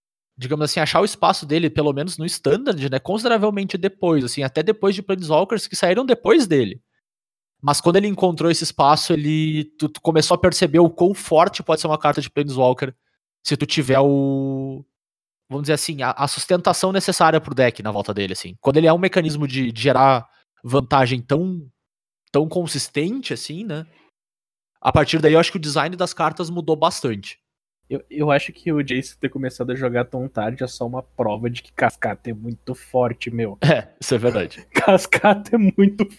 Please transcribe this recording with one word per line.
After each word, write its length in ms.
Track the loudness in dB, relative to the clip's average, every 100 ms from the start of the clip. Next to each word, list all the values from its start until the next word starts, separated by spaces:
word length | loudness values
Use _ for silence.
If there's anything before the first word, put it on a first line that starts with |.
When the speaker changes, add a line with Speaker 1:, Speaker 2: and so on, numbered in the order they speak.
| _ _ _ -12
Speaker 1:
digamos 280 | -6 -4
assim, 160 | -2 0
achar 200 | 2 2
o 40 |
espaço 420 | 2 2 2 2 0
dele, 240 | 0 0
pelo 220 | 0 -2
menos 260 | -2 -4 -6
no 80 | -8
standard, 640 | -4 0 0 0 -4 -2
né, 80 | -4
consideravelmente 800 | -4 -4 0 2 0 -2 -6 -4
depois, 460 | -6 -2 0 2
assim, 180 | 0 -4
até 200 | -4 -2
depois 320 | 0 0 0
de 80 | -2
Planeswalkers 640 | -4 -6 0 0 2 -2 -6
que 80 | -2
saíram 280 | 0 2
depois 420 | 2 0 4 4 4
dele. 360 | 2 0 -4 _ _ _ _ _ _ _ _
Mas 180 | -2 0
quando 140 | 4 2
ele 120 | 2
encontrou 420 | 0 0 2 0
esse 140 | 0
espaço, 480 | -2 2 4 4 2
ele, 520 | -2 0 0 0 -2 -6 -4
tu, 100 | -6
tu 120 | -4
começou 340 | 0 2 2
a 40 | 2
perceber 420 | 2 2 2 6
o 100 | 4
quão 240 | 4 0
forte 480 | 0 0 4 4 0
pode 180 | -2 -2
ser 60 | 0
uma 120 | 0
carta 220 | 0 0
de 80 | -4
Planeswalker 640 | -4 -4 2 2 2 -4 -10 _ _ _ _ -6
se 100 | -4
tu 80 |
tiver 360 | -2 -2 2 4
o, 840 | 4 2 0 -2 -4 -6 -8 -12 -18 _ _ _ _ _ -10
vamos 140 | -8
dizer 100 | 0
assim, 280 | 0 -2 -4
a, 80 | -4
a 160 | -2 -4
sustentação 640 | -4 0 0 2 0 0
necessária 500 | 0 -2 2 4 4
pro 140 | 0
deck 260 | 0 0 0
na 120 | -6
volta 200 | -6 -6
dele, 200 | -4 -6
assim. 240 | -8 -12 -4
Quando 180 | 2 4
ele 100 | 6
é 40 |
um 60 | 4
mecanismo 480 | 2 0 -2 -2 -4
de, 240 | -4 -4
de 100 | -2
gerar 480 | 0 4 6 4 0 _ _ _
vantagem 580 | -2 0 2 2 2 0
tão, 480 | -2 -2 -2 -6 -12 _ _ _ _ _ _
tão 160 | 0 0
consistente, 840 | -2 -4 -6 -6 -4 -4 -4 -8
assim, 300 | -8 -10 -12
né? 220 | -10 -10 -12 _ _ _ _ _ _ _ _ _
A 100 | 0
partir 300 | 2 2 2
daí, 140 | 4
eu 40 | 4
acho 120 | 4
que 40 | -2
o 20 |
design 340 | -6 -2 -2
das 180 | -4 -6
cartas 380 | -2 -4 -2 -8
mudou 240 | -6 -2
bastante. 640 | 0 0 -2 -6 -6 -10 -20 _ _ _ _ -12
Speaker 2:
Eu, 160 | -12 -10
eu 200 | -4 2
acho 200 | 2 0
que 200 | -10 -2
o 100 | -2
Jace 340 | 0 -4 -6 -6
ter 100 | -8
começado 420 | -6 -8 -6 -6
a 60 | -4
jogar 280 | -2 -2 -4
tão 220 | -6 -8
tarde 360 | -6 -6 -4
é 20 | -8
só 180 | -8 -8
uma 160 | -8
prova 460 | -10 -4 -2 -2 -6
de 140 | -8
que 100 | -12
cascata 580 | -2 -2 -2 -8 -8 -10
é 20 |
muito 420 | -12 -10 -12 -12
forte, 560 | -14 -6 -2 -2 -2 -10
meu. 260 | -6 -6 -2
Speaker 1:
É, 300 | 0 0 -2 _
isso 140 | -4
é 40 | 0
verdade. 480 | 0 -2 -6 -10 -8
Speaker 2:
<laughs> 80 |
Cascata 800 | -4 2 2 2 0 2 2 0
é 40 | 2
muito 460 | 2 4 2 2 -6